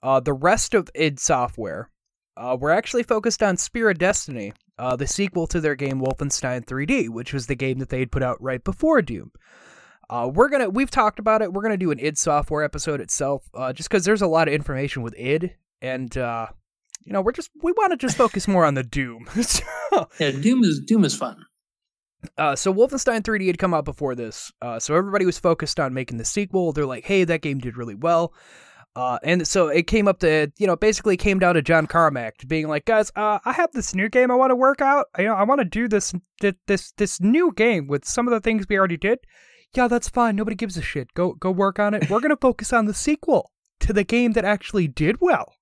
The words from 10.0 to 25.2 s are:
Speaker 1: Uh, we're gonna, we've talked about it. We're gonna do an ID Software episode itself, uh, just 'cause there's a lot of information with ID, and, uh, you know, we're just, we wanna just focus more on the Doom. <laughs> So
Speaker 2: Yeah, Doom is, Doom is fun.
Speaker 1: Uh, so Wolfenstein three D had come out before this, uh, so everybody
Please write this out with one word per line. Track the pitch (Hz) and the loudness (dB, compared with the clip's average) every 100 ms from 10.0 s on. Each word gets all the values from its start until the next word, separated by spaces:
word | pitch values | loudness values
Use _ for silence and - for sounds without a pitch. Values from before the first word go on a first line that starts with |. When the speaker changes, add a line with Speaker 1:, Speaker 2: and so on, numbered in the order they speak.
| _ | _
Speaker 1:
Uh, | 120 123 | -6 -4
we're | 147 262 | 2 2
gonna, | 277 226 | 2 0
we've | 202 269 | 0 -2
talked | - 220 - | 2 0 0
about | 220 220 | 0 0
it. | 214 | 0
We're | 185 | -4
gonna | 220 202 | -4 -2
do | 180 | -2
an | 143 | -2
ID | 139 151 | -4 -4
Software | - 147 143 151 | 0 0 0 -2
episode | 151 151 151 147 | -4 -4 -6 -6
itself, | 147 - 139 139 - | -4 -4 -2 -4 -6
uh, | - 127 | -8 -6
just | 131 160 | -6 -2
'cause | 208 | 0
there's | 180 214 | 2 0
a | 190 | 2
lot | 160 156 | 2 2
of | |
information | 147 147 135 139 - | 0 -2 -4 -4 -6
with | 113 101 | -10 -8
ID, | 123 151 175 - _ _ | -2 -2 -2 -10 _ _
and, | 127 131 127 131 | -8 -8 -8 -6
uh, | 123 117 113 - _ _ _ - | -6 -6 -8 -14 _ _ _ -20
you | - | -6
know, | 202 | -2
we're | 190 | -2
just, | 254 330 _ | -4 -10 _
we | 330 392 | -2 2
wanna | 403 339 | 2 2
just | 254 - | -2 2
focus | 240 - 196 | 2 2 0
more | 190 | 4
on | 160 | 4
the | 139 | 2
Doom. | 123 143 131 113 117 | -2 -4 -4 -6 -10
<laughs> | 202 | -4
So | 233 - - - 605 392 - - | -2 -2 -4 -10 0 0 0 -2
Speaker 2:
Yeah, | 151 | -2
Doom | 135 165 254 | 2 2 6
is, | 208 151 | 4 2
Doom | 143 220 | 2 4
is | 165 | 4
fun. | - 127 107 - _ _ _ _ _ _ _ - - | 2 -6 -8 -20 _ _ _ _ _ _ _ -20 -2
Speaker 1:
Uh, | 151 139 | 0 0
so | 185 | 0
Wolfenstein | 190 254 277 - 226 | 4 2 2 0 0
three | 208 214 | 0 0
D | 185 | 0
had | 170 | 0
come | 190 | 0
out | 165 | 0
before | 143 139 143 123 | -2 -6 -6 -4
this, | 117 - - _ | -8 -10 -18 _
uh, | 120 113 | -10 -8
so | - 156 | -2 0
everybody | 196 196 | 0 0